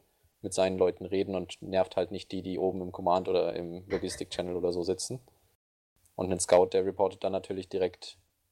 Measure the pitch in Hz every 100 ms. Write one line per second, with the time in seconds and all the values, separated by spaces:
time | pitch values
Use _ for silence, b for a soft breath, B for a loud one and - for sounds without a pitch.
0 | _ _ _ _ 98 - 95 92 90 -
1 | 92 98 98 92 87 - - 92 92 -
2 | 87 95 - 95 90 90 92 95 90 87
3 | 92 92 92 90 87 - 85 87 92 95
4 | 92 - - - 87 87 87 87 85 90
5 | - 123 - _ _ _ _ _ _ _
6 | _ - 92 87 - 90 92 95 95 92
7 | 95 - 95 95 - 95 90 95 90 -
8 | - - _ _ _